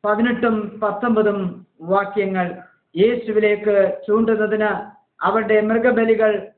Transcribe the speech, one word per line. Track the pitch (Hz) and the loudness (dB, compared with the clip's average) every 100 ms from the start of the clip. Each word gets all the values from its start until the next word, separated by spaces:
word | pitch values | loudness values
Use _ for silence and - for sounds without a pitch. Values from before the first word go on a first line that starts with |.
| 208 | 0
പതിനെട്ടും | 214 240 233 240 214 208 - | 0 0 0 0 0 -4 -4
പത്തൊമ്പതും | 208 196 240 214 208 202 185 - - _ | -4 -2 0 2 2 0 -4 -8 -20 _
വാക്യങ്ങൾ. | 165 196 202 214 196 190 180 - - _ _ 160 | -2 0 0 -4 -2 -2 -4 -6 -18 _ _ 0
യേശുവിലേക്ക് | 220 240 220 214 208 208 208 202 190 - - | 2 2 -2 0 2 0 2 2 2 -2 -2
ചൂണ്ടുന്നതിന് | 214 226 214 214 214 214 190 - - _ _ | 0 2 0 0 0 -2 -4 -10 -18 _ _
അവരുടെ | 175 220 214 214 | -2 0 2 2
മൃഗബലികൾ | 214 226 247 220 226 214 220 202 - | 2 2 2 2 2 2 2 0 -6